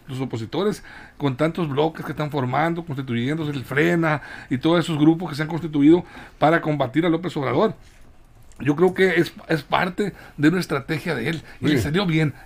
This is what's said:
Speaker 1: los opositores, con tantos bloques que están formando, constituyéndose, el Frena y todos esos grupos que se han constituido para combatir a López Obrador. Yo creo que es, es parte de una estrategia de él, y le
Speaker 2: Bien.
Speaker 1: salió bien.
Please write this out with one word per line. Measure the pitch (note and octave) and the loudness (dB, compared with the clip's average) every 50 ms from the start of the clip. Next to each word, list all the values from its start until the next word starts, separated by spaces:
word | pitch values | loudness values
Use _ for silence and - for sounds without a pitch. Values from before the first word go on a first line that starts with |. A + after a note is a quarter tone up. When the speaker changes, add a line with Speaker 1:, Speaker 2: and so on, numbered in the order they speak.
| - | -16
Speaker 1:
los | - C3+ C3 | -12 -8 -8
opositores, | C3+ C3+ - A2+ A2+ G#2 - D3+ G3 G#3+ G3 - - - - - - - - | -6 -6 -6 -8 -8 -6 -4 -2 -2 -2 -2 -4 -10 -18 -20 -20 -20 -20 -12
con | - D3 C#3 B2+ | -4 -2 -2 0
tantos | A#2+ D3+ D#3+ E3 - F3 D3 | 0 0 0 0 -2 -2 -2
bloques | C3+ C#3 D3+ D#3+ D#3+ - - | 0 0 0 0 -2 -4 -8
que | C3+ B2+ | -8 -6
están | - D3+ D3 | -4 -6 -4
formando, | C#3 D3 B2+ B2 B2+ C#3+ D#3 E3+ E3+ F3 E3 | -2 -2 -2 0 0 0 0 0 -2 -4 -6
constituyéndose, | E3+ C3+ C3+ C3+ B2+ A#2 A#2 A#2+ C3 D3+ E3 D#3 D3 | -8 -8 -8 -4 -4 -2 -2 -2 -2 -2 -2 -4 -4
el | C#3+ C#3 A2+ | -4 -6 -6
Frena | - C3+ C#3 D#3 F3 F3 E3+ E3 D#3+ D3+ C3+ - - - - - - | -2 0 2 2 4 2 2 2 0 0 -2 -6 -10 -16 -18 -6 -6
y | C3+ B2 | -4 -2
todos | - D#3+ E3+ F3 | 2 2 2 2
esos | D#3 - D#3+ C#3+ | 2 0 0 4
grupos | D3+ D#3 E3 E3 F#3 D#3 | 4 4 4 4 -2 -8
que | D3+ | -6
se | C3+ D#3 | -6 -6
han | D3+ | -4
constituido | E3+ D#3+ - D#3+ D3+ D3 C#3 D3+ E3 F3+ F3 - - - - - - - | -4 -6 -6 -4 0 4 8 8 8 6 4 -2 -14 -20 -20 -20 -4 0
para | C#3+ D3+ E3 E3 | 2 4 4 2
combatir | - D#3 D3+ C#3+ C3+ B2 A#2+ D3+ E3 | 2 0 0 0 -2 0 0 0 2
a | F3+ | 2
López | D#3+ E3 F3+ D3 - | 0 0 -2 -4 -6
Obrador. | D#3 C#3 B2 A#2+ D3+ G#3 A3 C4 - - - - - - - - - - - - - - - - - | -4 -2 0 2 2 2 2 0 -4 -14 -20 -20 -20 -20 -20 -20 -20 -20 -20 -20 -20 -20 -20 -16 -4
Yo | A#2+ C3 D3 | -2 0 2
creo | D3 F3+ F#3 F3+ | 4 4 2 4
que | - F#3+ F#3+ E3 | 4 2 2 4
es, | E3+ D#3+ - - - - - | 2 0 0 -4 -12 -6 -4
es | D#3+ D3+ - | -4 -4 -2
parte | - - C#3 F3 F#3+ F3+ - G#3 F#3 - - - - - | 0 0 0 0 0 -2 -2 -4 -4 -4 -10 -18 -20 -6
de | - C#3 D#3 | 2 2 4
una | F3 F#3 | 4 2
estrategia | E3+ - E3 C#3 - - D#3+ C#3 - - C3+ | -2 -2 -4 -6 -4 -4 -6 -6 -4 -4 -4
de | B2 A2+ C#3+ | -2 -2 -4
él, | E3 D3 - - - - | -4 -6 -10 -14 -14 -4
y | - | -2
le | D#3 D3+ | 0 0
Speaker 2:
Bien. | B2 G#2+ | 0 0
Speaker 1:
salió | D3 D3+ F#3+ G3+ | 0 0 0 0
bien. | F3+ D#3 D#3+ D#3 C#3+ - - - | 2 2 2 2 0 -2 -6 -6